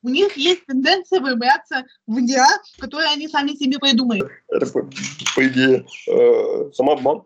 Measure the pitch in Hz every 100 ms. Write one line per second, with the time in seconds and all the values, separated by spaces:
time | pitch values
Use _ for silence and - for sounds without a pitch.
0 | 240 269 403 285 302 359 - 262 277 381
1 | 359 370 269 247 240 277 - 269 254 _
2 | - 226 240 269 262 403 - - 262 294
3 | 320 294 311 302 277 294 277 277 277 254
4 | 254 214 - - _ - - 127 - -
5 | - - - - 131 127 131 131 - -
6 | - - 120 117 - - 143 - 135 147
7 | 131 156